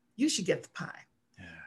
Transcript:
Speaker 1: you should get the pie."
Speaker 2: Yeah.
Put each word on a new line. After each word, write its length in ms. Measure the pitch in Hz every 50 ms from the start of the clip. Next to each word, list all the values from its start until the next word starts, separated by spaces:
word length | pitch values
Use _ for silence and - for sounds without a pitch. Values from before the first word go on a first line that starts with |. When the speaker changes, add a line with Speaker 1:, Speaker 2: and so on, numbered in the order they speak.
| _ _ _
Speaker 1:
you 120 | - 269 311
should 160 | - - 180
get 180 | 165 147 135
the 60 | - -
pie." 360 | - - 160 - - - - _ _ _ _ _ _ -
Speaker 2:
Yeah. 60 | - - - - -